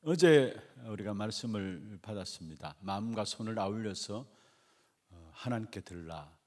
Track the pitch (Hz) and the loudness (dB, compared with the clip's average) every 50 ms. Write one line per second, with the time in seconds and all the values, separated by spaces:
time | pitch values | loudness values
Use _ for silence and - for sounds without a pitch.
0 | - 151 170 165 180 170 156 147 131 120 - - - - - 127 120 113 107 101 | 2 0 4 8 10 12 12 10 10 6 0 -6 -14 -18 -20 -14 -10 -8 -8 -6
1 | 101 104 104 101 104 110 113 - - 117 107 104 98 95 92 80 71 107 107 90 | -4 -4 -2 -2 -2 -2 -4 -4 -4 -2 -2 -2 -2 -2 -4 -6 -10 -12 -14 -14
2 | - - 107 101 92 - - - 82 78 78 78 85 82 80 - 95 95 98 98 | -10 -8 -8 -6 -6 -8 -10 -10 -12 -12 -12 -10 -12 -12 -12 -10 -6 -4 -4 -2
3 | 107 117 113 110 104 104 - - 113 110 113 110 98 95 104 110 113 107 95 87 | -2 -2 -2 -2 -2 -2 -4 -6 -4 -4 -2 0 0 0 0 -2 -4 -4 -4 -6
4 | - - 104 110 135 - - - - - _ _ _ _ _ _ _ _ _ _ | -6 -6 -6 -8 -8 -12 -20 -20 -20 -20 _ _ _ _ _ _ _ _ _ _
5 | _ _ 92 85 82 80 78 - - 127 123 113 110 107 - 98 92 - 92 87 | _ _ -20 -20 -20 -20 -18 -6 -4 -2 -2 -2 -2 -6 -8 -10 -10 -10 -12 -12
6 | 82 80 82 80 76 73 80 _ _ | -10 -10 -10 -12 -12 -14 -20 _ _